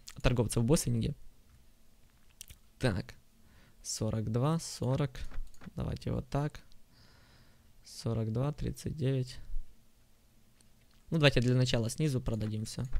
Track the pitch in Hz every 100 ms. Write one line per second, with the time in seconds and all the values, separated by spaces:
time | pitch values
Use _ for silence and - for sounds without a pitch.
0 | - - 131 120 107 117 117 165 - 117
1 | 113 - - - - - - - - -
2 | - - - - - - - - 127 95
3 | - - - - - - - - - -
4 | 110 110 110 120 143 165 - - 120 139
5 | 143 - - - - - - - - -
6 | 113 117 127 139 147 - - - - -
7 | - - - - - - - - - -
8 | 123 113 110 117 139 151 123 - - 156
9 | 127 135 127 - - - - - - -
10 | - - _ - - - - - - -
11 | - 165 147 135 123 127 127 120 113 -
12 | 156 127 127 110 107 107 113 - 127